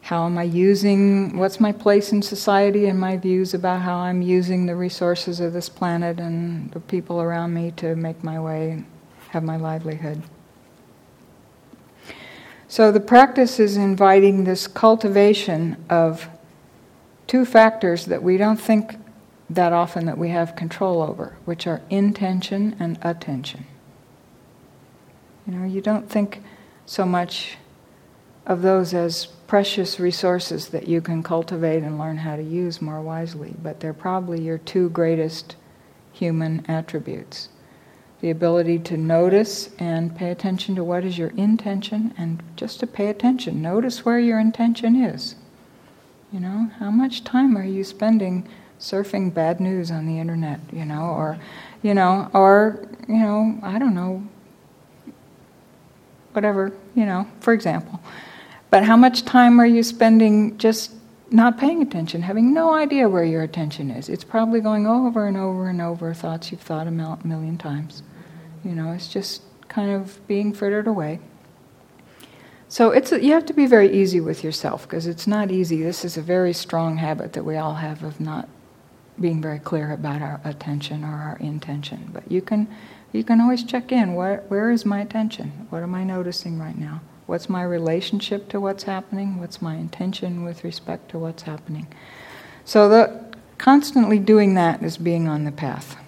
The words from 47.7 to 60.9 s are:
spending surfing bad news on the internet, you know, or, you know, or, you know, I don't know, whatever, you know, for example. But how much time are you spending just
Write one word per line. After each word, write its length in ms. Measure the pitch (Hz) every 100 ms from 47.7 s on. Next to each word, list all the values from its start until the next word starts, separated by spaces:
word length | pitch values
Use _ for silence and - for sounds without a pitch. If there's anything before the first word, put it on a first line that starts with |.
| 190
spending 640 | 196 - 214 226 185 180 180 - - -
surfing 520 | - 196 202 202 185
bad 280 | 165 160 175
news 320 | 185 185 170
on 160 | 160 160
the 100 | 160
internet, 420 | 165 165 160 143 -
you 120 | 160
know, 180 | 160 151
or, 360 | 170 160 156 165 - - - -
you 100 | 208
know, 340 | 202 185 190 -
or, 540 | 196 190 202 214 208 - - -
you 120 | 220
know, 400 | 220 208 220 214
I 160 | 202 202
don't 160 | 269
know, 340 | 180 180 185 208 - - _ _ _ _ _ - - _ _ _ _ _ _ _ _ _ _ _
whatever, 420 | - 208 196 190 196 - 240
you 100 | 208
know, 220 | 185 202 -
for 140 | -
example. 460 | 226 185 160 - - - - - - - - _
But 120 | 196
how 140 | 208 226
much 280 | 254 240 -
time 340 | 254 240 240
are 60 | 240
you 160 | 233
spending 720 | 233 - 226 226 220 208 214 214
just 360 | 220 220 -